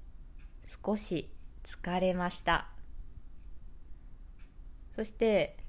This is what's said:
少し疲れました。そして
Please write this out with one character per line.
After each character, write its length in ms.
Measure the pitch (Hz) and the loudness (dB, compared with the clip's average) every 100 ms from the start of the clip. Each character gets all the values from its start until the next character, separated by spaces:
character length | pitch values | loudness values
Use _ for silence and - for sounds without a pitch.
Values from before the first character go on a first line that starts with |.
| - - - - - - | -10 -12 -12 -12 -12 -12
少 320 | - - - 208 | -12 -4 0 2
し 320 | - 165 - - - - | 2 -2 -2 -6 -10 -10
疲 360 | - - - 180 | -10 -6 0 4
れ 140 | 185 | 6
ま 160 | 180 180 | 6 2
し 100 | - | 2
た。 280 | - 165 - - - - - - - - - - - - - - - - - - - - - - - | 6 6 4 -8 -8 -8 -8 -8 -10 -10 -8 -8 -8 -10 -10 -10 -10 -12 -12 -12 -12 -12 -12 -10 -8
そ 100 | - | -4
し 80 | 220 | -2
て 460 | - 226 202 151 - | 4 8 8 6 0